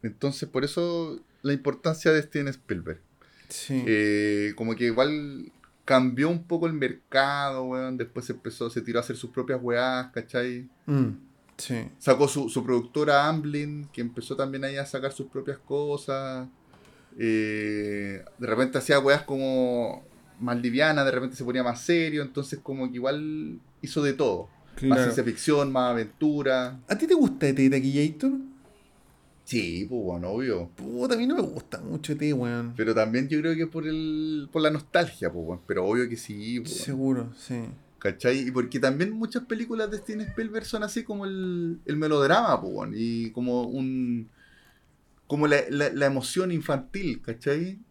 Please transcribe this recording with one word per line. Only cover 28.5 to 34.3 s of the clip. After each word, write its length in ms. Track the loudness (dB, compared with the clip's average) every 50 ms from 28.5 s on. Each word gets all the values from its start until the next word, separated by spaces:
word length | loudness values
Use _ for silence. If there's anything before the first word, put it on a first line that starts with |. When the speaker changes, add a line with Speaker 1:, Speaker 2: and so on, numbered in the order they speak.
| -16 -20 -20 -20 -20 _ _ _ _ _ _ _ _ _ _ _ _ _ _
Speaker 1:
Sí, 400 | -2 -2 0 0 0 -2 -4 -4 -4
pues, 140 | -4 -4
bueno, 280 | -4 -4 -4 -4 -4 -4
obvio. 400 | -4 -2 0 0 0 -2 -2 -6 -12
Speaker 2:
Puta, 400 | -14 -12 -8 -4 -2 0 0 2
a 40 | 2
mí 80 | 2
no 80 | 2 2
me 60 | 2
gusta 360 | 0 -2 -4 -10 -10 -10 -12 -10
mucho 320 | -8 -6 -6 -6 -4 -4
E 40 | -4
T, 160 | 0 0 0
weón. 400 | 2 2 0 0 -2 -2 -4 -4 -2
Speaker 1:
Pero 180 | 0 0 2 4
también 340 | 4 4 4 2 0 2 2
yo 100 | 0 0
creo 140 | 2 2 2
que 120 | 2 0
por 200 | -2 -2 -6 -4
el, 600 | -2 -2 -2 -2 -2 -2 -2 -2 -2